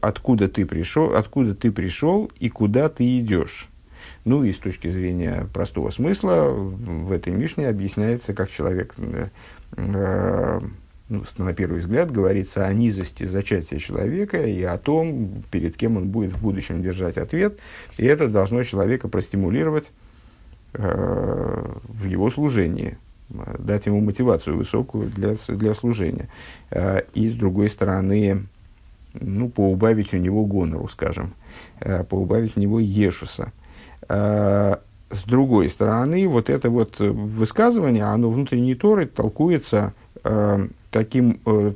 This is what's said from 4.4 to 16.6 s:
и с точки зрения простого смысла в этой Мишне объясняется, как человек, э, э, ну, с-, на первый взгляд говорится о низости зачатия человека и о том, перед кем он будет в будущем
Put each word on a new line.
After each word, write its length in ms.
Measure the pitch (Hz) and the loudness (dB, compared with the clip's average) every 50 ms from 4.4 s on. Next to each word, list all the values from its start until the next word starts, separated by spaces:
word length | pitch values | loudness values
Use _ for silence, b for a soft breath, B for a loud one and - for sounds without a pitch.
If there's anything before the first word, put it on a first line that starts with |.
и 100 | 131 101 | 2 0
с 40 | 90 | 0
точки 320 | - - 95 85 - - 85 | -2 -6 -8 -8 -6 -6 -4
зрения 580 | 92 92 92 90 90 87 85 90 90 - - 104 | -2 -2 -2 -2 -2 -2 -2 -2 -2 -4 -6 -6
простого 380 | - - - - - - 62 - | -4 -4 -4 -4 -4 -4 -4 -4
смысла 580 | - - 131 170 202 - 208 185 175 165 151 139 | -2 -2 0 0 0 0 2 2 4 4 4 2
в 640 | 131 107 98 95 92 101 117 101 85 80 82 95 | 0 -2 -4 -6 -6 -8 -8 -6 -6 -6 -2 -2
этой 220 | 95 82 - 87 90 | -2 -2 -2 -2 -2
Мишне 340 | 101 147 156 - 165 143 123 | -2 -2 -2 -4 -2 -2 -2
объясняется, 640 | 110 98 98 95 - 107 107 113 120 120 - - | -2 -2 -4 -4 -2 -2 0 0 -2 -2 -4 -6
как 180 | 98 95 95 - | -4 -4 -4 -4
человек, 440 | - - - 90 92 92 - - - | -4 -4 -4 -2 -2 -2 -4 -8 -10
э, 320 | - - - 85 87 85 98 B B B B B B B - - | -10 -10 -8 -6 -6 -8 -8 B B B B B B B -14 -8
э, 840 | - 95 95 98 98 98 95 95 95 98 95 95 95 90 85 87 90 - 104 98 - - - - - - - | -6 -4 -4 -2 -2 0 0 0 0 0 0 0 0 0 -2 -2 -4 -4 -8 -12 -16 -20 -20 -20 -20 -10 -8
ну, 140 | 107 101 101 | -8 -8 -8
с-, 120 | - - | -8 -8
на 160 | - 92 92 | -4 -4 -4
первый 280 | 87 104 95 82 87 87 | -2 -2 -2 -2 -2 -4
взгляд 300 | 87 85 113 143 175 160 | -2 0 0 0 0 0
говорится 560 | 123 101 95 95 101 98 92 - - 98 95 | 0 2 2 2 2 0 -2 -2 -4 -2 -2
о 60 | 98 | 0
низости 520 | 98 113 120 113 101 98 90 - - - 90 | 2 2 2 2 0 -2 -6 -8 -8 -8 -6
зачатия 540 | 92 92 98 101 - 107 90 78 - - 76 | -4 -4 -4 -2 0 -2 -2 -2 -4 -8 -8
человека 640 | - - 95 - 98 110 151 190 208 202 190 170 143 | -6 -6 -4 -2 -2 -2 -2 -2 -4 -2 -2 -2 0
и 160 | 113 98 90 | 0 0 -2
о 160 | 92 90 87 - | -2 -2 -4 -2
том, 640 | - 139 151 160 165 165 147 123 110 95 98 104 - - | 0 0 2 2 0 0 -2 -4 -4 -4 -6 -10 -8 -6
перед 260 | - 87 80 85 - | -4 -2 -2 -2 -2
кем 220 | - 120 113 113 98 | -2 0 0 0 0
он 100 | 90 95 | 0 -2
будет 240 | 98 113 104 92 | 0 -2 -2 -2
в 80 | 90 - | -2 -2
будущем 420 | 110 104 95 95 | -2 -2 -2 -2